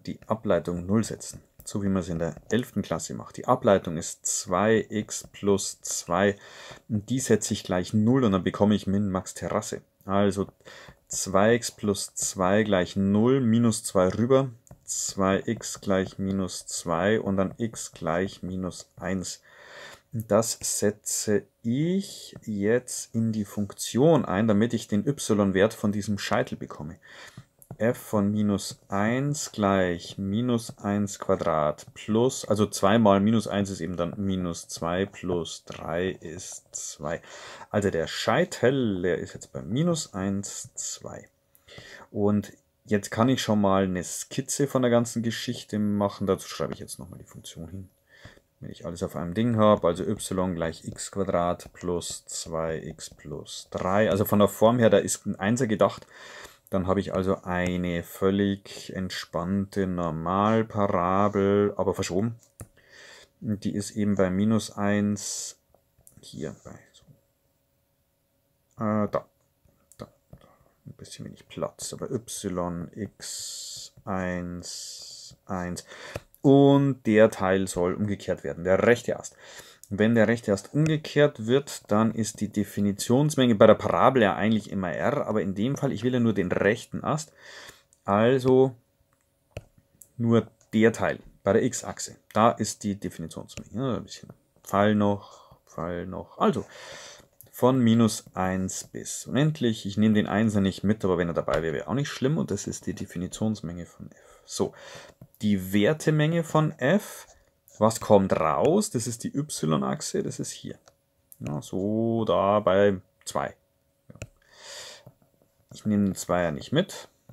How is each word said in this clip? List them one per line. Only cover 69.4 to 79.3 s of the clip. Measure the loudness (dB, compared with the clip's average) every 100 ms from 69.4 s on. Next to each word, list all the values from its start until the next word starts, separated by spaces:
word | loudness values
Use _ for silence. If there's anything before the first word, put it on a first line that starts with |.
| _ _ _ _ _ -20
da. | -20 _ _ -20 _ _ _ _ -20
Ein | -20
bisschen | -20 -16 -16
wenig | -18 -16
Platz, | -6 -6 -6 -12
aber | -10 -8
y, | -8 -8 -8 -6 -4 -4 -4 -10 -10
x, | -12 _ -14 -12 -12 -14 -14 -16 -18 _
eins, | -6 -4 -2 -4 -6 -10 -12 -14 -14 -16 -18 -18 -20 -20 -8
eins. | -6 -4 -8 -12 -18 -14 -16 -16 _
Und | 6 8 8 6 4 0 2
der | 8 8
Teil | 6 0 2 0
soll | 0 0
umgekehrt | 0 -2 -2 -4 -4
werden, | -4 -6
der | 2 4
rechte | 6 4 0 -6
Ast. | -8